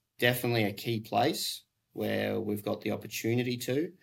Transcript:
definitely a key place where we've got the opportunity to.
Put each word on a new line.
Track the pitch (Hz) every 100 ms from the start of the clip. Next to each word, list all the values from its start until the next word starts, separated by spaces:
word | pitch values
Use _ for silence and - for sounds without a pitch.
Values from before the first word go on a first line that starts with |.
| _ -
definitely | 123 127 127 117
a | 101
key | 101 120 117
place | 113 101 135 208 - - - _ _
where | 101 104 104 104 104
we've | 101 104
got | 107 -
the | 110
opportunity | 104 110 - 113 120 123 120
to. | - 135 180 -